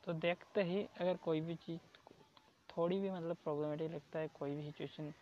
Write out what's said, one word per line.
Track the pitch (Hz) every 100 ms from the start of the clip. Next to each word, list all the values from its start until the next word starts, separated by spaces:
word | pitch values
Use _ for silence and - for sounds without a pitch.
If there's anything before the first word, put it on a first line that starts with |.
तो | -
देखते | 165 170 180 - -
ही | 180 190
अगर | - - 180 180
कोई | - 160
भी | 160 165
चीज़ | - 170 - - - - - - - _ _ -
थोड़ी | 170 190
भी, | 196
मतलब, | 185 165 175
प्रॉब्लमेटिक | - 147 151 151 160
लगता | 165 - 160
है, | 156
कोई | - 143 147
भी |
सिचुएशन | 147 151 143 - 151 156